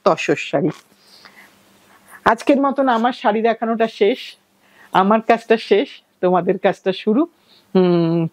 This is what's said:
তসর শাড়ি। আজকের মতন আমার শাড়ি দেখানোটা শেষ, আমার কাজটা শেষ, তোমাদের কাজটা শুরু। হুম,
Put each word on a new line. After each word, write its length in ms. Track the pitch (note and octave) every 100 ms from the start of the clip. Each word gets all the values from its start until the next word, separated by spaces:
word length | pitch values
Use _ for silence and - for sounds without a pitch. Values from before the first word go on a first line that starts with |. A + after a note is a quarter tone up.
| -
তসর 320 | D#3+ - C#3+ -
শাড়ি। 200 | C#3+ D#3 - _ _ _ - - - - _ _ _ _ _ _ - -
আজকের 260 | A#3 - C#4
মতন 220 | C#4 C#4 C4 A3+
আমার 160 | B3 -
শাড়ি 180 | A3 A3 A#3
দেখানোটা 380 | A3 A3+ A3+ A3+ -
শেষ, 200 | G3+ C4 - - _ _ _ _ - F3
আমার 180 | G3 A3 A3+
কাজটা 260 | A3+ - A3+ -
শেষ, 200 | G3+ C#4 - _ -
তোমাদের 340 | F3+ F3+ F3+ F#3
কাজটা 280 | G3 - F#3+ F#3+
শুরু। 200 | G#3+ A3+ E4+ _ _ _ _
হুম, 440 | F#3+ F3+ F3 E3 E3+ D#3+